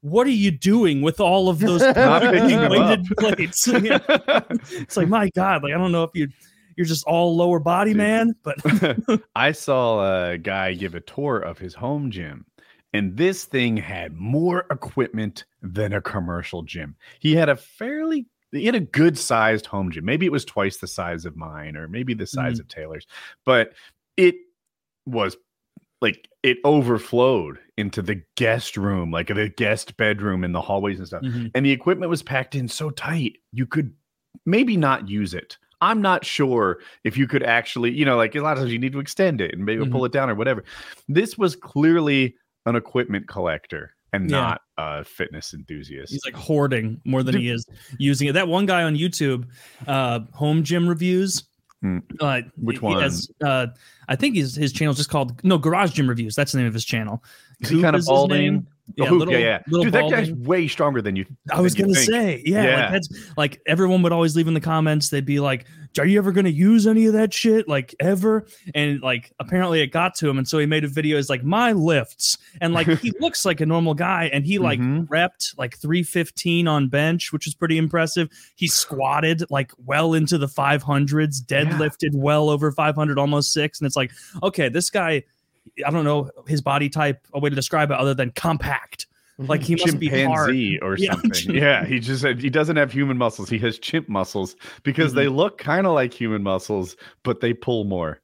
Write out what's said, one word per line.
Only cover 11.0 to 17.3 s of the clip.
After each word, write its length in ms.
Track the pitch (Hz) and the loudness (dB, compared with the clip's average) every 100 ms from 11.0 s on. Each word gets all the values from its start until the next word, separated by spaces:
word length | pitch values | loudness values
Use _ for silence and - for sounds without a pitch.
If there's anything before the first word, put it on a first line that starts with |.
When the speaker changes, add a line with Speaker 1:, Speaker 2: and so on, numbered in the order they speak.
Speaker 3:
tour 360 | - - 143 117 | -12 -8 -4 -4
of 200 | 87 87 | -4 -10
his 160 | 92 | -14
home 360 | - 123 147 139 | -10 -6 -6 -6
gym, 360 | 98 80 71 - _ _ _ _ | -8 -12 -14 -20 _ _ _ _
and 240 | 104 98 95 | -4 -4 0
this 260 | 175 190 | 0 0
thing 320 | - 135 120 110 | -6 -2 0 -2
had 380 | 95 95 82 80 | -6 -10 -10 -10
more 440 | 98 139 170 180 180 | -4 0 0 -2 -4
equipment 720 | 139 - - 123 110 104 - - _ | -8 -6 -2 -2 -2 -6 -8 -20 _
than 300 | 95 90 107 | -10 -4 -2
a 80 | 104 | -4
commercial 600 | - 104 87 87 87 87 | -4 -6 -6 -6 -8 -12
gym. 320 | 82 87 78 - - - | -12 -12 -14 -16 -20 -4
He 160 | 151 | 2